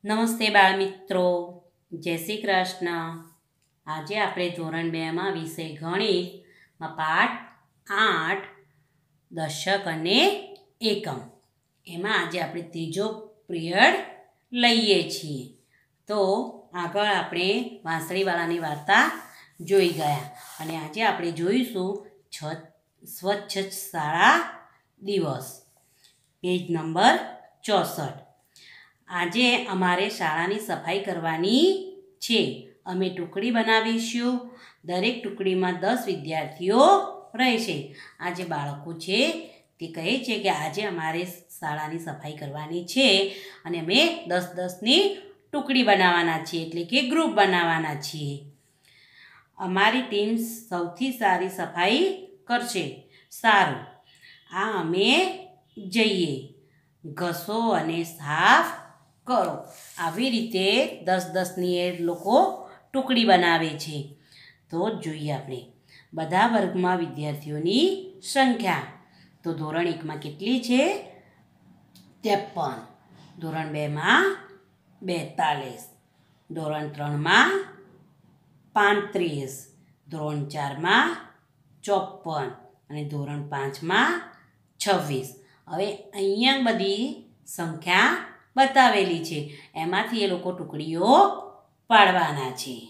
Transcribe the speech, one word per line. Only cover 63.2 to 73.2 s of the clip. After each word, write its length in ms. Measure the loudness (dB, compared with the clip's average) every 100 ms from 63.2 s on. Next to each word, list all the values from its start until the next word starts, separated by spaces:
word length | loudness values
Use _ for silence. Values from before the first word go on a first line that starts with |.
| 6
બનાવે 420 | 6 6 2 0 -4
છે. 140 | -8 -8 -10 -16 _ -20 -20 _ _
તો 100 | -4 -4 -4
જોઈએ 300 | -8 -8 -6 -6
આપણે 220 | -8 -12 -14 _ _ -20 _ -8
બધા 320 | -2 2 4
વર્ગમાં 480 | 4 0 0 2 2
વિદ્યાર્થીઓની 840 | -2 -4 -6 -6 -6 -4 0 4 2 0 -8 -16 -4
સંખ્યા. 600 | 2 4 2 0 -2 -4 -16 _ _ _ _
તો 80 | -8 -6
ધોરણ 300 | -4 -2 -2
એકમાં 280 | -2 -8 -10
કેટલી 360 | -12 -6 -2 0 2
છે? 140 | 4 4 0 -8 -20 _ _ _ _ _ _ _ -20 -20 _
ત્રેપન. 540 | 0 0 0 -4 -4 -6 -14 -20 _ -20